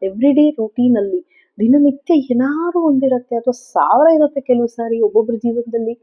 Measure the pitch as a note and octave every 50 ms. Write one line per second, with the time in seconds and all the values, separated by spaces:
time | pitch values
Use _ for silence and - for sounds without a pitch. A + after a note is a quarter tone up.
0 | F#3+ F#3+ F#3+ G#3+ B3+ C#4+ C4+ D4 D4+ D4+ D4+ A#3 A3 G#3+ - B3 B3 B3 A#3+ G#3+
1 | G3+ G3 F#3 F3+ - _ _ _ _ _ _ - G#3+ A#3 C4+ D4 C#4+ C#4+ C4+ C#4
2 | _ - E4+ D4 C4 C4 A#3+ A#3+ C4 C#4 D4 D#4+ E4+ F4 F4 F4 E4 D#4 C#4 C4
3 | C4+ C4 B3+ B3 B3 _ A#3+ A#3 A#3 B3+ B3 - - - - - D3 - G#3 B3+
4 | D4+ E4 D#4+ D4+ D4+ D4 D4+ C#4 C4 - B3 A#3+ A#3+ A#3 - A#3 A#3 A3+ A#3 A#3
5 | A3 G3 F#3+ A3 A3 A#3 A#3 G#3+ A#3+ A#3+ A3+ A#3+ A#3 A#3 A#3 A#3 A3+ A3+ A#3+ -